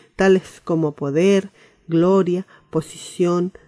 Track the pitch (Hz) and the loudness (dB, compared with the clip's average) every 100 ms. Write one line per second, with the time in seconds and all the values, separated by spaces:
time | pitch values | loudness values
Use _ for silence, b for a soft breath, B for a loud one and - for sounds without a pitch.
0 | b - 190 185 - - - 165 156 143 | b -2 2 2 0 -20 -4 -2 -2 -4
1 | 143 143 185 196 196 b b b - 165 | -4 0 2 2 0 b b b -4 0
2 | 175 196 180 180 190 b b 156 - - | 2 2 0 -2 -6 b b -8 -8 -16
3 | - - 175 175 180 - | -20 -4 0 0 -2 -6